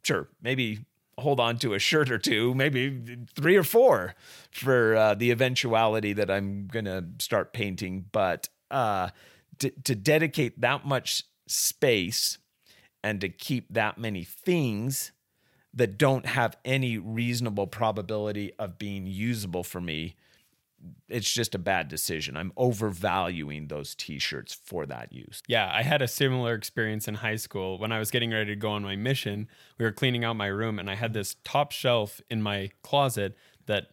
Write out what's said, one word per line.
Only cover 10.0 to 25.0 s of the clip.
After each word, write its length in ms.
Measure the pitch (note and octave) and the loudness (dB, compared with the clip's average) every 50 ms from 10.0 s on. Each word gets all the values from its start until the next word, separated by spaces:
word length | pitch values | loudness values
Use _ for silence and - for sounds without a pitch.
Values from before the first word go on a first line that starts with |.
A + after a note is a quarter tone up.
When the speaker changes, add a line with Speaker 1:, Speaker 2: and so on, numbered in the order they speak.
| F#2+ D#3 D3+ D#3 E3 D#3 - - C#3+ A#2 - - | 2 4 4 4 4 2 0 0 -2 -2 0 0
Speaker 1:
that 240 | A2+ A#2+ C3+ C#3+ - | 0 0 0 0 0
much 380 | C#3+ C#3 B2 - - - - - _ _ _ _ - | -2 -2 0 0 -2 -4 -4 -6 _ _ _ _ -6
space 880 | - - - - - _ - C#3 A#2 G#2 F2+ F2 A2+ - - - - - _ _ _ _ _ _ - _ _ _ _ _ - | -4 -2 0 -2 0 _ 4 4 4 4 2 0 -2 -2 -2 -2 -4 -6 _ _ _ _ _ _ -20 _ _ _ _ _ -4
and 160 | G#2 G#2+ G2 | -2 -2 -2
to 80 | G2 F#2+ | -4 -6
keep 440 | F2 _ - - C#3 B2 - _ - | -6 _ -6 -4 -4 -4 -4 _ -2
that 240 | A2+ G#2+ G#2+ - - | 0 0 0 -2 -4
many 260 | A2+ A2+ G#2 F#2 F2 | -6 -6 -4 -6 -8
things 880 | - - - - - F3+ E3+ D3 B2 G#2+ G2+ A2+ C3 C3+ - - - _ _ _ _ _ _ _ _ _ _ _ _ - | -10 -14 -6 0 2 2 2 2 0 0 -2 -2 -4 -4 -4 -6 -8 _ _ _ _ _ _ _ _ _ _ _ _ 0
that 240 | B2 B2 G#2 G2 G2+ | 0 0 0 2 2
don't 280 | D3+ C3+ C3+ B2+ - | 4 4 4 2 0
have 320 | B2+ - C#3 A#2+ A2+ - _ _ | -2 0 0 0 0 -2 _ _
any 320 | B2 C3 C3+ C3 B2 A#2 G#2+ | -2 0 0 0 0 -2 -4
reasonable 680 | E2+ G#2+ A2 A2+ A#2+ A#2+ A#2+ A#2 A#2+ A2+ G2+ G2+ G2 F2+ | -4 -6 -4 -2 -2 -2 -2 -2 -2 -2 -2 -2 -2 -4
probability 840 | - - A#2 A2 G#2+ F#2+ - F2 A2 G#2+ G#2 G#2+ G2+ G#2 G2+ F#2+ - _ | -2 -2 0 0 0 -2 -4 -4 -4 -4 -2 -4 -4 -4 -6 -8 -8 _
of 200 | A2 G2 F2 _ | -10 -10 -8 _
being 280 | G#2+ G2+ G2 G2 F#2 | -8 -8 -6 -6 -6
usable 580 | F#2+ F#2+ F#2+ G#2+ A#2+ B2 A2+ G2+ F#2+ E2+ F2+ F2+ | -6 -6 -4 -2 -2 -2 -2 -4 -4 -4 -6 -6
for 160 | - - F2+ | -6 -8 -8
me, 360 | F2 E2+ D#2 D#2 D#2+ F2 - _ _ _ _ _ _ _ _ _ _ _ _ _ - F2 - _ _ _ | -6 -4 -4 -4 -6 -8 -10 _ _ _ _ _ _ _ _ _ _ _ _ _ -20 -20 -20 _ _ _
it's 220 | G#2 A#2+ G2+ - | -6 -4 -2 -2
just 220 | - A#2+ A#2 - - | -2 -2 -2 -2 -2
a 60 | G2 | -4
bad 300 | E2+ F#2+ F#2+ F2 E2 C#2+ | 0 0 0 0 0 -4
decision. 480 | C#2+ D#2 - - F#2 D#2 D2+ D2+ C2 D2+ | -6 -6 -4 -4 -4 -4 -4 -6 -6 -6
I'm 160 | F2 F#2+ - | -8 -8 -2
overvaluing 1120 | - B2+ B2 A#2+ G2 A2+ G#2+ F#2+ E2 F#2 G2+ F2 F#2+ F#2 F2 F2+ E2 D2+ C#2+ D2 D2+ D2+ D2 | 2 2 2 2 2 -2 -4 -4 -2 -2 0 0 2 0 -2 -4 -6 -6 -8 -8 -10 -8 -8
those 280 | D2+ D2 C#2+ - - | -8 -8 -8 -10 -12
t-shirts 580 | - - - D2+ C#2+ - - D#2+ C2+ - - - | -12 -10 -10 -6 -4 -4 -4 -4 -8 -10 -12 -16
for 320 | - _ - - F2 D2+ | -16 _ -8 -6 -6 -6
that 260 | C#2 C2 A#1+ | -6 -8 -12